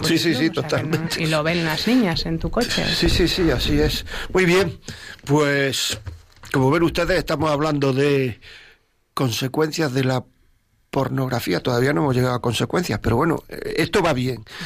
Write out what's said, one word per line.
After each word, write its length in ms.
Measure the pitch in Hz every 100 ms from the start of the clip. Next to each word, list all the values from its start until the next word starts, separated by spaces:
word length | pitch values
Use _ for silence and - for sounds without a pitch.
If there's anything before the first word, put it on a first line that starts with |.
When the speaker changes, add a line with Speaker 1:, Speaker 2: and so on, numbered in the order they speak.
Speaker 1:
Sí, 120 | 156 160
sí, 160 | 170
Speaker 2:
puticlub, 220 | 131 160
Speaker 1:
sí, 60 | 156
Speaker 2:
o 100 | 143
sea 80 | 139
que 60 |
no, 60 | 151
Speaker 1:
totalmente. 300 | 160 165 -
Speaker 2:
y 20 | 160
lo 160 | 156
ven 220 | 156 170
las 240 | 165 156 -
niñas 360 | 254 202 165
en 140 | 165 160
tu 120 | 175
coche. 340 | 226 240 - 160
Speaker 1:
Sí, 220 | 165 170
sí, 160 | - 170
sí, 240 | - 160
así 300 | 123 - 147
es. 260 | 151 - - - -
Muy 120 | 185
bien, 340 | 180 185 196 104 - - - -
pues 720 | - 143 147 143 139 123 - - - - - - -
como 180 | 143 131
ven 120 | 165
ustedes, 360 | 170 - 170 180
estamos 320 | - 156 156
hablando 420 | 143 156 147 139
de 480 | 131 143 139 127 - - - - _ _ _ _
consecuencias 800 | - 135 110 - - 156 151 156
de 120 | 127
la 200 | 131 127 - _ _ _ _ _ _
pornografía. 720 | 139 131 131 131 120 - 170
Todavía 300 | - 120 131
no 100 | 156
hemos 140 | 151 123
llegado 180 | 127
a 60 | 123
consecuencias, 580 | 123 113 127 170 175 107
pero 140 | - 117
bueno, 260 | 165 143 -
eh, 260 | - - -
esto 240 | 160 214
va 100 | 170
bien. 320 | 131 127 117 - -